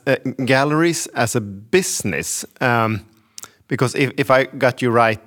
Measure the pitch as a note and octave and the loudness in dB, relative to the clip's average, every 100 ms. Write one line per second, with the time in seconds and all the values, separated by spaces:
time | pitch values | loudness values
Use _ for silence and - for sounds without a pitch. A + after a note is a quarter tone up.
0 | - C3 C3 B2+ B2+ C3+ D3 D3+ E3+ D#3+ | -2 -2 -2 -4 2 2 2 2 0 -2
1 | - C3 A#2+ B2 G2+ G2 A2 F#3 F#3 - | -6 -2 -2 -2 -6 -12 0 0 0 -4
2 | G#2+ D2 - - - - B2+ A#2+ A2 A2 | -4 -4 -4 -8 -10 -2 0 2 0 -2
3 | - _ _ - - _ - C#3 B2+ - | -8 _ _ -20 -20 _ -6 -2 -2 0
4 | C3 - C3 C3 C3+ C#3 B2+ - B2 A#2 | -2 0 2 2 2 0 0 0 2 4
5 | A2+ A2 | 2 0